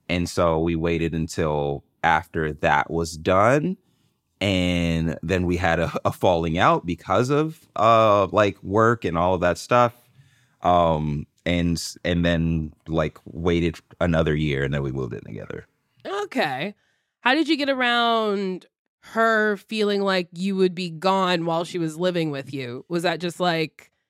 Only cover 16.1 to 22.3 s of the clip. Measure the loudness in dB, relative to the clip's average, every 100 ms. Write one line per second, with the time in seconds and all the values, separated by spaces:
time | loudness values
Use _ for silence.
16.1 | -8 -6 -4 -4 -4 -8 -12 _ _ _
17.1 | _ 0 0 2 0 0 0 0 2 2
18.1 | 0 0 -2 -4 -6 -12 _ _ _ -8
19.1 | 0 2 2 0 -2 -6 -2 0 0 0
20.1 | 0 -2 -4 -2 2 2 0 -8 -2 0
21.1 | 2 2 0 0 -2 -2 -4 -4 -2 -2
22.1 | 0 -2